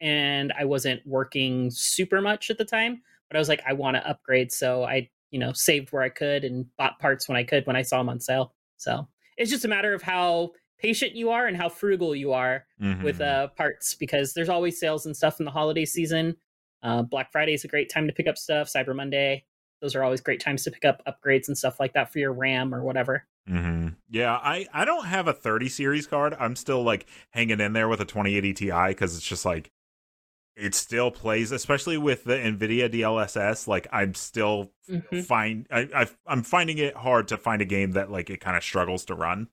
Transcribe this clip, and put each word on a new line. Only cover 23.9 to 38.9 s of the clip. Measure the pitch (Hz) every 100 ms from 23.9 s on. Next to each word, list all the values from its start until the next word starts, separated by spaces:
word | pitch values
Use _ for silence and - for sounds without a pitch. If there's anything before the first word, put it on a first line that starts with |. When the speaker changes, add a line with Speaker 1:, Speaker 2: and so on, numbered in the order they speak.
| 82 -
Speaker 2:
Yeah, | 113 120
I, | 120 143 170 190
I | 151
don't | 233 339 196
have | 185 165
a |
thirty | 135 120 110 127
series | - 139 147 147
card. | 147 147 147
I'm | 117
still, | 120 - 131
like, | 120 101 - - -
hanging | 120 117 104
in | 104
there | 113 110
with | 110
a |
twenty | 98 107 98 101
eighty | 98
Ti | 95 98 87 92
'cause | 95 92 85
it's | -
just, | 90
like, | 98 82 - _ _ _ _ _ _ _ _
it | - 101 -
still | - 117 123
plays, | - 113 110 113
especially | 127 - 139 170 160
with | 147 127
the | 120
Nvidia | 131 117 104 110 117 123
D | 117
L | 110 113
S | 104 110
S. | 101 113 -
Like, | 95 -
I'm | 107 98
still | 92 - 117 104 104 98 _ -
Speaker 1:
Mm-hmm. | 175 - 180
Speaker 2:
find-, | 180 117 110 110 -
I, | 117 135
I, | 151 120 - -
I'm | 131
finding | 117 180 165 151
it | 143 135
hard | 127 120 104
to | 110
find | 117 107
a | 98
game | 98 98
that, | 92 98
like, | 98 87
it | 95
kinda | 98 90
struggles | - 95 87